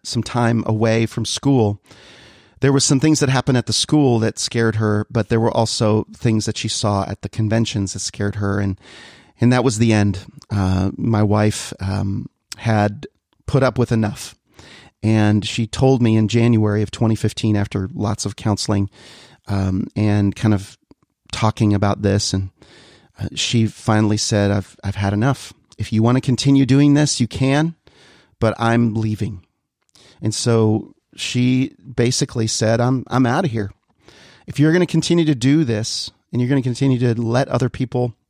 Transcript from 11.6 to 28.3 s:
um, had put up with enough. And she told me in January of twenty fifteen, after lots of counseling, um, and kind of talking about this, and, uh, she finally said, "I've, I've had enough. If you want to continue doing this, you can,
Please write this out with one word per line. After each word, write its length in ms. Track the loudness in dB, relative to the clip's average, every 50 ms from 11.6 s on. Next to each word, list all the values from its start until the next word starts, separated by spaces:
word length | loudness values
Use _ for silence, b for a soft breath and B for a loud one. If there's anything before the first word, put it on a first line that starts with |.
| -8 -12 -12 -10
um, 500 | -8 -6 -4 -4 -4 -4 -4 -6 -8 -10 _ _ _ -20 -14 -6
had 500 | -2 0 0 2 0 0 -2 -6 -14 -16 _ _ _ _ _ _ -8
put 160 | -2 0 2
up 160 | 2 2 2 0
with 140 | 0 0
enough. 440 | 0 0 0 -2 -4 -8 -12 -16 -18 _ _ B B B B B B B B B B _ 0
And 420 | 2 2 4 4 4 2 2 0
she 220 | -2 -4 -4 -6 -4
told 340 | -2 2 4 4 4 4
me 140 | 4 2 4
in 120 | 2 2 2
January 540 | 2 2 4 4 4 4 2 2 0 -2
of 80 | -2 -4
twenty 240 | -2 -2 0 0 0
fifteen, 420 | 0 -2 -4 -4 -2 -2 0 0
after 340 | 0 -2 -2 -4 -6 -6 -6 -6
lots 320 | -6 -4 -4 -4 -4 -6
of 100 | -8 -8
counseling, 540 | -6 -4 -2 -2 -2 -2 -2 -2 -2 -2 -4 B B B B B B B B B B B -6
um, 400 | -4 -4 -2 -2 -2 -4 -4 -4 -2
and 400 | -2 0 2 2 2 2 0 0
kind 180 | 0 0 2 2
of 260 | 0 -2 -8 -20 _ _ _ -20 _ _ _ _ _ _ -14
talking 440 | -8 -2 -2 -2 0 2 0 2 2
about 260 | 2 0 -2 -2 -2
this, 320 | 0 0 0 0 -2 -2 -4
and, 160 | -4 -6 -6 _ B B B B B B B B B B B B -10
uh, 80 | -10 -10 -6
she 320 | -6 -6 -2 0 0 0 0
finally 500 | -2 -4 -2 0 2 2 2 2 0 0
said, 320 | -2 0 0 0 2 2
"I've, 260 | 0 -2 -4 -6 -12 _ -10
I've 120 | -8 -6
had 180 | -4 -2 -2 0
enough. 400 | 0 0 0 -2 -2 -6 -20 -20 _ _ _ _ -10
If 160 | -6 -2 0
you 80 | 2
want 160 | 2 4 2 2
to 40 |
continue 440 | 2 0 -2 0 2 4 4 4 4
doing 300 | 4 4 4 6 6 4
this, 240 | 4 2 0 0 -2
you 80 | -2 -4
can, 480 | -2 -2 0 0 2 2 0 -2 -4 _ _ b b b b b b b b b